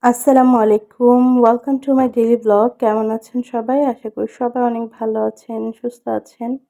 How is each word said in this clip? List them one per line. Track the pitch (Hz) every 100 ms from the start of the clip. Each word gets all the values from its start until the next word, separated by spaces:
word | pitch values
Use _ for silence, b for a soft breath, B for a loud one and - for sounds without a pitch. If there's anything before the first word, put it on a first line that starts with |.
| 247
আসসালামু | 240 - 269 254 247
আলাইকুম, | 214 214 214 _ 247 247 254 247
welcome | 233 240 254 269
to | 269
my | 269 254
daily | 240 226 233
vlog। | 226 208 233 240
কেমন | 226 220 220
আছেন | 220 - 247
সবাই? | 240 240 226 269 285
আশা | 240 220
করি | - 220
সবাই | - 240 247
অনেক | 240 233 226
ভালো | _ 226 220
আছেন, | 220 220 _ 226 226
সুস্থ | 226 240 240 -
আছেন। | 220 208 _ 233 262 _